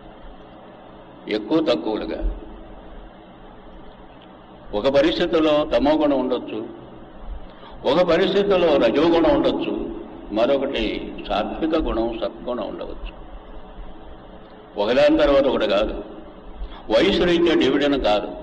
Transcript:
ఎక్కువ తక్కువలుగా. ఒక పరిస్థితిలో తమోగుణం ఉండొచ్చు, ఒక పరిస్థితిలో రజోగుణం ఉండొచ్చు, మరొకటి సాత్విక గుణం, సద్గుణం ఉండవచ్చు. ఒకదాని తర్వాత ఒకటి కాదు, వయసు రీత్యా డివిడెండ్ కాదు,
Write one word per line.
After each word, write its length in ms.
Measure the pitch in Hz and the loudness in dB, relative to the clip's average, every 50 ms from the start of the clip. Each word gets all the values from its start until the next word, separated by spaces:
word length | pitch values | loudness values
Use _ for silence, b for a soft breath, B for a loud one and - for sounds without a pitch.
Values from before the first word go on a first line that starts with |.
| - - - - - - - - - - - - - - - - - - - - - - - - - - | -20 -20 -20 -20 -18 -18 -18 -20 -20 -20 -20 -20 -20 -20 -20 -20 -20 -20 -20 -20 -20 -20 -20 -16 -8 -6
ఎక్కువ 320 | 104 107 107 - 156 165 | -6 -6 -2 0 0 0
తక్కువలుగా. 600 | 160 160 - 110 - 107 110 90 78 78 - - - - - - - - - - - - - - - - - - - - - - - - - - - - - - - - - - - - - - - - - - - - - - - - - - - - - | 2 2 0 -2 -2 -4 -4 -4 -4 -6 -6 -4 -4 -4 -4 -6 -10 -16 -18 -18 -18 -18 -20 -20 -18 -18 -18 -18 -20 -20 -20 -20 -20 -20 -20 -20 -20 -20 -20 -20 -20 -20 -20 -20 -20 -20 -20 -20 -20 -20 -20 -20 -20 -20 -20 -20 -20 -20 -20 -20 -14 -8 -6
ఒక 140 | 104 107 135 | -2 0 2
పరిస్థితిలో 760 | 135 139 147 165 165 - 180 170 170 160 156 156 151 147 151 | 4 4 4 4 2 0 0 0 2 2 4 4 4 2 2
తమోగుణం 560 | - - 120 127 147 156 156 151 143 139 131 | 2 0 2 2 4 2 4 2 2 2 0
ఉండొచ్చు, 640 | 127 127 123 117 - - - 110 117 - - - - - - - - - - - - - - - - B B B B B B B - 120 | 0 0 -2 -4 -4 -6 -8 -8 -10 -10 -12 -16 -18 -18 -18 -20 -20 -18 -18 -16 -14 -12 -12 -12 -12 B B B B B B B -2 0
ఒక 120 | 139 175 180 | 2 4 4
పరిస్థితిలో 760 | 170 160 185 196 - - 202 196 196 190 180 175 165 143 | 4 4 4 2 2 2 2 2 4 4 4 4 4 4
రజోగుణం 580 | 131 123 117 - 139 160 170 170 170 - - 143 | 4 4 4 4 4 4 4 4 4 4 4 4
ఉండొచ్చు, 380 | - - 127 - - 113 104 101 - - - - - - - - - - - 101 | 4 2 2 0 0 -2 -4 -4 -4 -6 -6 -8 -10 -12 -14 -16 -16 -12 -6 -2
మరొకటి 800 | 107 120 131 139 135 135 131 120 120 110 101 101 - - - - - - - | 0 2 2 2 2 0 -2 -2 -2 -2 -2 -4 -6 -6 -8 -10 -10 -6 -4
సాత్విక 460 | 101 101 - - - - 160 160 165 | -2 -2 -2 -4 -4 -4 -2 -2 0
గుణం, 440 | 160 - 120 110 113 113 117 117 110 | 0 0 0 -2 -2 -2 -2 -4 -4
సద్గుణం 500 | 104 98 - - - 123 123 117 98 92 | -6 -8 -8 -8 -8 -8 -6 -6 -6 -8
ఉండవచ్చు. 440 | 90 85 - 90 - - - - - - - - - - - - - - - - - - - - - - - - - - - - - - - - - - - - - 104 101 | -8 -10 -10 -10 -10 -10 -12 -12 -12 -14 -16 -16 -16 -18 -16 -16 -16 -16 -16 -16 -16 -14 -14 -14 -14 -16 -16 -18 -18 -18 -18 -20 -20 -20 -20 -20 -20 -20 -20 -10 -4 -2 0
ఒకదాని 360 | 110 127 135 147 151 160 156 | 2 4 6 6 6 6 6
తర్వాత 260 | 151 143 139 139 131 | 6 6 6 6 4
ఒకటి 220 | 131 120 113 110 | 4 2 2 2
కాదు, 380 | 101 98 101 110 107 - - - - - - - - - - - - - - - B B B B B | 2 2 2 0 0 -4 -6 -10 -12 -14 -16 -16 -18 -18 -18 -16 -16 -12 -12 -12 B B B B B
వయసు 320 | 107 117 151 196 196 175 175 | 4 4 4 4 4 4 2
రీత్యా 320 | 175 175 170 170 160 - | 2 4 4 4 4 4
డివిడెండ్ 500 | - 131 131 143 139 143 143 139 127 - | 4 4 4 2 2 2 2 0 2 2
కాదు, 240 | 104 104 101 - - - - | 2 2 2 0 -4 -8 -12